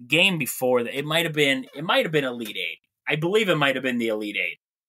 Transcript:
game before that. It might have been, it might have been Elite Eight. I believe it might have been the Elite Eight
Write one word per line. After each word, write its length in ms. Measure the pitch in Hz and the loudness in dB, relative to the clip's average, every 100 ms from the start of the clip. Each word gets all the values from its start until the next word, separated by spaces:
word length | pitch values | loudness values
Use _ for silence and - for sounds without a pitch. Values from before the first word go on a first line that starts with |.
| 123 | 0
game 320 | 156 190 170 | 2 4 2
before 460 | 123 - 127 123 | -4 -2 2 2
that. 120 | 117 131 | 0 -4
It 80 | |
might 200 | 147 165 | -2 0
have 80 | 165 | 0
been, 340 | 151 143 135 127 | 2 2 2 -4
it 100 | - | -8
might 200 | 170 262 | -2 0
have 80 | 202 | 2
been 120 | 151 | 0
Elite 320 | 131 120 110 92 | 0 -4 -8 -6
Eight. 220 | 87 80 _ _ - | -8 -10 _ _ -4
I 80 | 151 | -2
believe 320 | 165 214 202 | 2 2 2
it 80 | 151 | 2
might 200 | 143 131 | 2 2
have 60 | |
been 160 | 127 120 | 0 0
the 100 | 113 | 0
Elite 280 | 107 104 101 | -2 -2 -4
Eight 220 | 87 78 _ _ | -4 -6 _ _